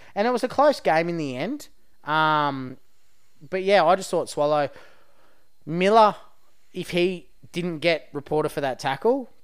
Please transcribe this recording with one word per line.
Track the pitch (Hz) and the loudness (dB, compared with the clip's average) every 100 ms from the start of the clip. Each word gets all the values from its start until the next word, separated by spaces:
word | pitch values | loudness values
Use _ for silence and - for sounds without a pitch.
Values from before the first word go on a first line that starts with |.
| - | -10
and | 196 233 | -2 0
it | |
was | 247 | 0
a | 254 | -2
close | - 294 254 | 2 2 2
game | 185 160 170 | 0 0 0
in | 170 | -4
the | 147 | -6
end. | 123 185 285 - - - - | -6 -6 -8 -12 -20 -20 -14
Um, | - 156 156 151 147 135 127 127 - - - - - - 147 | -2 0 2 2 0 -2 -10 -14 -18 -20 -20 -20 -20 -20 -8
but | 190 | -4
yeah, | 190 202 160 | 2 4 6
I | 190 | 2
just | 185 | 0
thought | 170 160 | -4 -4
Swallow, | 151 147 147 143 - - - - - - - - - | -2 0 2 0 -6 -20 -20 -20 -20 -20 -20 -20 -18
Miller, | - 170 190 226 208 - - - - - - | -8 0 4 6 6 4 -10 -20 -20 -20 -14
if | 180 - | -12 -6
he | 175 180 180 - - 127 | -2 0 -2 -10 -20 -12
didn't | 208 180 156 | -8 -6 -2
get | 170 156 - | 0 -2 -4
reported | 143 - 151 151 | -12 -4 -2 -2
for | - | -4
that | 139 123 | -4 -4
tackle, | 135 135 220 269 233 - | -6 -2 0 0 -4 -16